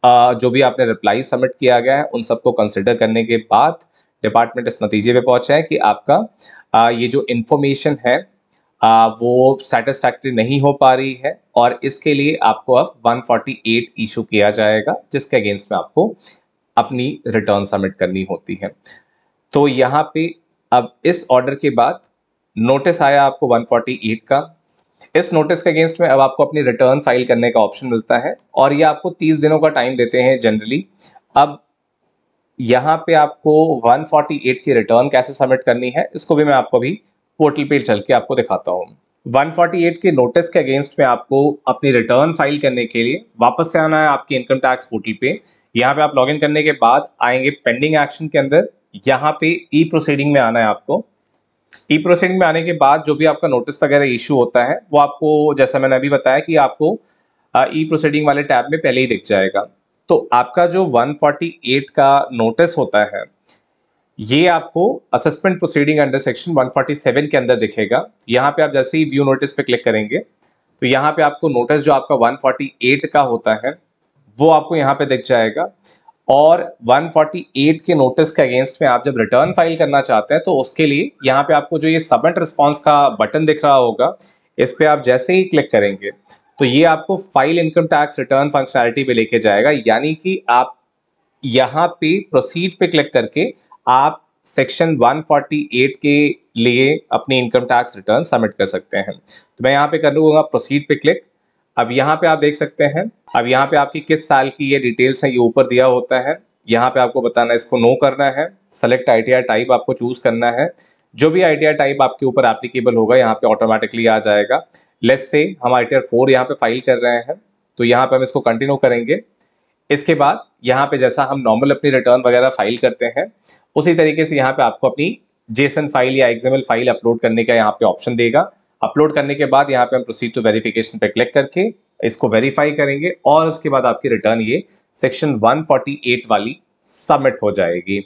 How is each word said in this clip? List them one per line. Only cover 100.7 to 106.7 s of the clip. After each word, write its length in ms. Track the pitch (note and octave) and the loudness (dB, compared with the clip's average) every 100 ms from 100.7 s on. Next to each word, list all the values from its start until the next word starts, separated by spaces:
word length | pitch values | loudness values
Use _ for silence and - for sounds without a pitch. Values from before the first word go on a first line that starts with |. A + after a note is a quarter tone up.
| C#3+ C#3+ | -4 -2
पे 60 | C#3+ | -2
क्लिक। 260 | C#3+ F#3 _ _ _ _ _ - | 0 -2 _ _ _ _ _ -4
अब 140 | A#2 | -2
यहाँ 240 | B2 C#3 D#3 | 0 0 0
पे 120 | E3+ | 0
आप 120 | D#3 | 2
देख 160 | D3 D3 | 0 -2
सकते 280 | D3 - C#3+ | -8 -2 -2
हैं, 180 | D3+ A3 _ _ A#2+ | -2 -8 _ _ -4
अब 120 | A#2+ | 0
यहाँ 180 | B2+ C#3 | 0 2
पे 100 | D3+ | 0
आपकी 220 | C#3+ D#3+ | 0 -6
किस 280 | - D#3 D#3 | -2 -4 2
साल 220 | C#3 C3+ | 0 0
की 220 | - C#3 | -4 -2
ये 80 | C#3 | 0
डिटेल्स 440 | B2+ A2+ B2+ C3 | -2 0 0 0
हैं 80 | C#3 | -2
ये 60 | B2 | 2
ऊपर 300 | A#2+ B2 - | 2 2 2
दिया 180 | B2 C3 | 4 4
होता 340 | B2 A#2+ C3 C3 | 2 0 -2 -2
है। 80 | D#3+ _ _ | -6 _ _
यहाँ 220 | - | -2